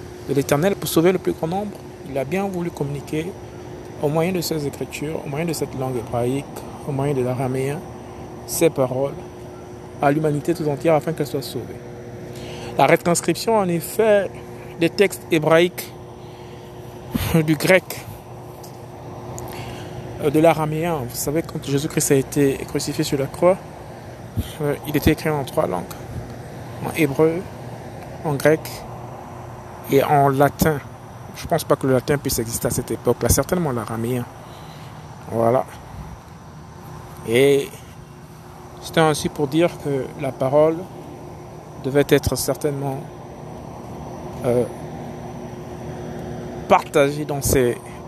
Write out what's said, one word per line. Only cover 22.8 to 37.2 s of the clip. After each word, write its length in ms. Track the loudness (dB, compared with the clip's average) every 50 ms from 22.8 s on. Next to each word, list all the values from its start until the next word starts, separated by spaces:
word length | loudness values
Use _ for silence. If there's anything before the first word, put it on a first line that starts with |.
| -2 -2 -2 0 0
sur 140 | 0 2
la 80 | 0 0
croix, 320 | -2 0 4 6 6 6 4 0 -14 -14 -14 -14 -14 -14 -14 -14 -14 -14 -14 -14 -6 -4 -4 -4 -4 -4 -2
euh, 140 | 0 0 0 -2 -4
il 80 | 0 0
était 160 | 4 6 6
écrit 180 | 4 4 2 0
en 140 | 0 0 -2
trois 240 | 0 0 0 2
langues. 160 | 2 0 -2 -4 -6 -10 -12 -12 -10 -8 -10 -8 -10 -12 -12 -12 -14 -12 -12 -12 -12 -10 -8 -6
En 80 | -4 2
hébreu, 460 | 2 2 2 4 4 4 4 4 0 -6 -8 -12 -12 -12 -12 -12 -12 -12 -12 -12 -12 -14 -12 -12 -6 -4
en 120 | -2 -2
grec 260 | 4 6 4 4 4 0 -10 -12 -12 -12 -14 -14 -14 -14 -14 -14 -14 -14 -14 -14 -14 -14 -14 -14 -14 -14 -14 -16 -14 -2 4
et 120 | 4 6 6
en 260 | 8 6 8 8 6
latin. 500 | 8 6 6 4 6 4 2 2 2 2 -4 -10 -16 -16 -16 -16 -16 -16 -16 -14 -14
Je 120 | -12 -4
pense 160 | -2 0 0 4
pas 120 | 2 2
que 120 | 2 4
le 60 | 4 4
latin 240 | 4 4 2 0
puisse 220 | 0 2 -2 -2 0
exister 280 | -2 -2 -4 -2 -2
à 20 | 0
cette 220 | 0 0 -2 -2
époque-là. 360 | -4 0 2 2 2 4 4
Certainement 440 | 2 4 2 2 2 2 2 2 0
l'araméen. 520 | 0 -2 -2 -4 -4 -2 -2 0 0 -2 -2 -6 -10 -16 -16 -16 -16 -16 -16 -16 -16 -16 -16 -16 -16 -16 -16 -16 -16 -14 -10 -4
Voilà. 340 | 0 4 4 6 6 4 2 0 -10 -16 -14 -14 -12 -12 -12 -12 -14 -14 -16 -18 -18 -18 -18 -16 -16 -16 -16 -16 -16 -16 -14 -14 -14 -14 -14 -14 -14 -10